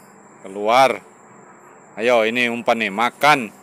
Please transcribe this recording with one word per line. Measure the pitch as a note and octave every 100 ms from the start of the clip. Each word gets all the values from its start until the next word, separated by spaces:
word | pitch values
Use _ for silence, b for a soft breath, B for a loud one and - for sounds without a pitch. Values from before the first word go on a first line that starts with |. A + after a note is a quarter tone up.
| B B - -
Keluar. | F#2+ G2 G#2 B2 C3 G#2 - - - - - - - - - -
Ayo, | A#2 A#2+ A2
ini | B2 A#2+
umpan | A#2 A#2 A2+
nih, | G#2+
makan. | G2 A#2+ - C#3+ C#3+ G#2+ -